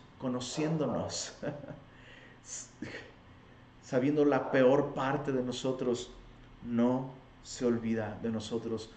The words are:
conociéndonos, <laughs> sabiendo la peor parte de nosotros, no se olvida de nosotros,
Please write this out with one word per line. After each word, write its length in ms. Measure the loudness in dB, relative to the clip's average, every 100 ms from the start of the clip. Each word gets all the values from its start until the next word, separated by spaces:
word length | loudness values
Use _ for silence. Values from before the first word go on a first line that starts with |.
| -20 -8
conociéndonos, 1160 | -4 -4 -4 -2 0 0 0 -2 -4 -6 -10 -8
<laughs> 2500 | -8 -8 -12 -16 -18 -20 -20 -20 -20 -20 -16 -16 -16 -14 -14 -14 -16 -20 -20 -20 -20 -20 -20 -20
sabiendo 420 | -2 2 4 6
la 280 | 6 4 4
peor 420 | 6 8 6 4
parte 380 | -2 0 0 0
de 100 | 0
nosotros, 720 | -2 -2 -2 0 0 0 -4 -16 -20 -20 -20 -14
no 460 | -2 2 4 2 -2 -10 -20 -20
se 220 | -16 -2 0
olvida 540 | 2 0 -2 -2 -4
de 80 | -4
nosotros, 600 | -4 -4 -6 -4 -6 -6